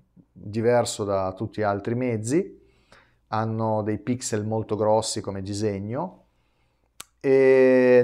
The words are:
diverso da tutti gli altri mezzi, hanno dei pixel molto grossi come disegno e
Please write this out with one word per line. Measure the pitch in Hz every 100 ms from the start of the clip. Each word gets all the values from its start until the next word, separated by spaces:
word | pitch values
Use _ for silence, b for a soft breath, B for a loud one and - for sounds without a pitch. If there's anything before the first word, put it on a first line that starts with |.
| _ _ _
diverso | - 104 107 113 120 117 -
da | 101 98 95
tutti | 95 110 -
gli |
altri | 104 101 113
mezzi, | 117 127 110 110 156 202 - b b b b b b -
hanno | 110 110 113 110 107
dei | 107 104
pixel | - 123 - 107
molto | 107 110 110 104
grossi | 107 110 110 110
come | 101 98
disegno | 95 101 107 98 101 123 180 - _ _ _ _ _ _ _ - - _
e | 139 135 131 131 131 127 127 123